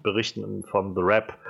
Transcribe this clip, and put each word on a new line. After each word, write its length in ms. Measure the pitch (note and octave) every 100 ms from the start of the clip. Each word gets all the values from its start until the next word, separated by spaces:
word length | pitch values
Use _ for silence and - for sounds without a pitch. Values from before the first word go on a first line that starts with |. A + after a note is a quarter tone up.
Berichten 600 | G#2+ G#2 A2 - G2+ G2+
von 300 | F#2+ G2+ F#2+
The 80 | F#2
Wrap 340 | F2+ G#2+ - - -